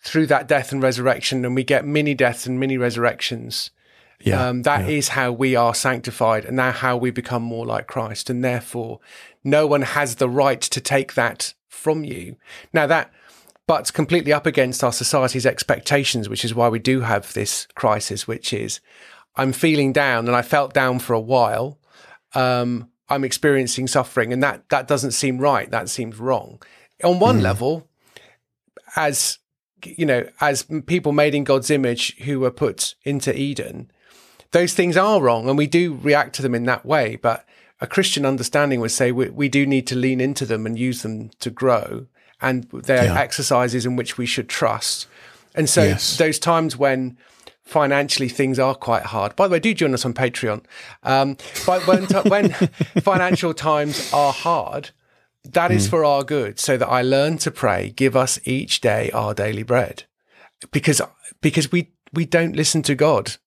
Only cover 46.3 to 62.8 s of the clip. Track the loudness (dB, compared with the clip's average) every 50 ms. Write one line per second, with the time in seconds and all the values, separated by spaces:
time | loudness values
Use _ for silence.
46.3 | 2 0 0 2 2 2 2 0 0 0 2 2 2 0 -2 -6 -8 _ _ _
47.3 | _ _ _ -20 _ _ _ -2 0 2 2 4 2 2 2 0 0 -2 -2 -4
48.3 | 0 0 0 2 2 2 2 0 0 -2 -2 0 0 0 0 -4 -4 -2 -2 -2
49.3 | 0 2 2 2 2 2 2 0 0 2 0 0 0 0 -2 -4 -2 -2 -2 -2
50.3 | -2 -4 -4 -4 -4 -6 _ _ -20 -20 -20 -20 -20 _ _ 0 0 2 2 0
51.3 | -4 -8 -14 -14 -12 -4 0 0 0 2 4 4 4 4 4 2 0 2 4 4
52.3 | 4 4 2 2 2 2 -2 -2 0 -4 -6 -2 -2 0 2 2 2 2 2 2
53.3 | 0 0 -2 -4 -4 -2 0 0 0 0 0 -2 -4 -6 -4 0 2 4 4 4
54.3 | 2 0 -2 -2 -2 0 -2 -4 -8 -10 -10 -12 _ _ _ _ _ _ _ _
55.3 | _ _ _ -2 0 0 2 4 2 2 2 2 2 2 4 4 4 2 0 -2
56.3 | -2 -2 -2 -4 -4 -6 -2 0 2 2 2 2 2 0 2 2 2 2 2 2
57.3 | 0 -2 -2 -4 -4 0 0 0 0 0 -2 -6 -2 2 2 4 4 4 2 2
58.3 | -2 -4 -4 -4 -4 -4 -2 -4 -4 0 0 0 0 2 -2 -2 -2 -2 -2 -2
59.3 | -2 -2 -4 -4 -4 -6 -2 0 2 2 2 0 -6 -14 -18 _ _ _ _ _
60.3 | _ _ -20 -20 _ _ -20 -4 -4 0 2 2 2 2 0 -4 _ _ _ -20
61.3 | -20 _ -2 0 0 0 0 0 -2 -2 -2 _ _ _ _ _ -4 -4 -2 0
62.3 | 0 0 0 0 0 0 0 2 0 0